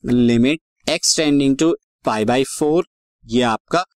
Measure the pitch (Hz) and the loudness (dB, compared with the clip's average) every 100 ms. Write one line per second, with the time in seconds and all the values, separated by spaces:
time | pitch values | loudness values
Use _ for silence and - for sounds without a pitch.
0 | - 123 120 117 123 160 _ _ - 165 | 0 0 2 2 2 -2 _ _ -6 -2
1 | - - 151 143 139 135 160 165 _ _ | -2 0 2 2 2 2 0 -2 _ _
2 | - 107 107 123 135 - 151 160 185 _ | -6 -2 0 0 -2 -2 -2 0 -4 _
3 | _ _ 117 117 120 110 _ 165 185 | _ _ -4 -2 0 -2 _ -4 -4